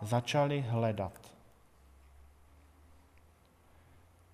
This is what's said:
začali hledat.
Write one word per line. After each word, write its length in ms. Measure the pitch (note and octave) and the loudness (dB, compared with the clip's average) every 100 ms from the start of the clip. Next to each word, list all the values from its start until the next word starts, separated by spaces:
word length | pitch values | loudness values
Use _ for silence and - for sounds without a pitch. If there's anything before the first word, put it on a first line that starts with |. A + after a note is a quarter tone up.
začali 580 | G#2+ A#2+ - D3+ C#3+ C#3+ | -2 0 2 2 2 2
hledat. 760 | A#2+ A#2 A2+ G2+ F#2 - - - - - - - - - - - - - - - - - - - - - - - - - - - - - - - - | 0 0 0 0 -4 -8 -20 -20 -20 -20 -20 -20 -20 -20 -20 -20 -20 -20 -20 -20 -20 -20 -20 -20 -20 -20 -20 -20 -20 -20 -20 -20 -20 -20 -20 -20 -20